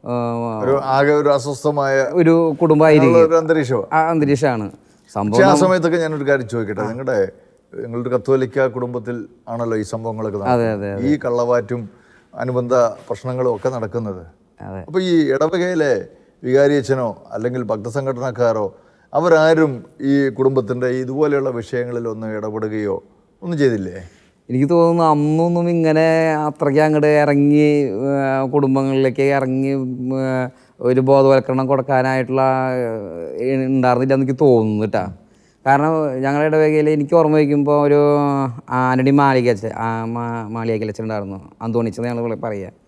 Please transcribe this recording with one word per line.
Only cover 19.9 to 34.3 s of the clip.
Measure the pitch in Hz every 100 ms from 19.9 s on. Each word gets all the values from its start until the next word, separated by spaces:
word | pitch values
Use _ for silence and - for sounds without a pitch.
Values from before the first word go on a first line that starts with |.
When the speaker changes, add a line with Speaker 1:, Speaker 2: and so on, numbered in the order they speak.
| _
Speaker 2:
ഈ | 139 139 135
കുടുംബത്തിൻ്റെ | 117 131 135 107 123 127
ഇതുപോലെയുള്ള | 127 127 135 151 139 135
വിഷയങ്ങളിൽ | 120 107 123 120 120 117
ഒന്നും | 110 113 107
ഇടപെടുകയോ | 107 107 107 107 104 92 - _ _ _
ഒന്നും | 185 165
ചെയ്തില്ലേ? | 139 110 92 92 90 _ _ _ _
Speaker 1:
എനിക്ക് | 127 139
തോന്നുന്നു | 170 170 170
അന്നൊന്നും | 160 151 151 156 170 175 175
ഇങ്ങനെ | 170 160 156 160 160 160 156 151
അത്രയ്ക്ക് | 147 147 139
അങ്ങോട്ട് | 156 151 151
ഇറങ്ങി, | 151 147 143 143 147 151 147
ഏ, | 135 98 135 139 135 135 135
കുടുംബങ്ങളിലേക്ക് | 147 139 135 135 135 135 117
ഇറങ്ങി, | 139 139 131 131 135 139 127 123 127 135
ഏ, | 131 131 127 - _ _
ഒരു | 123 127
ബോധവൽക്കരണം | 131 139 135 135 131 131 131
കൊടുക്കാനായിട്ടുള്ള, | 135 131 135 131 131 120 131 131 131 131 127 117 113 101 82 80 67
ഏ, | 127 135 131
ഉണ്ടായിരുന്നില്ല | 135 127 123 135
എന്ന് | 135
എനിക്ക് | 131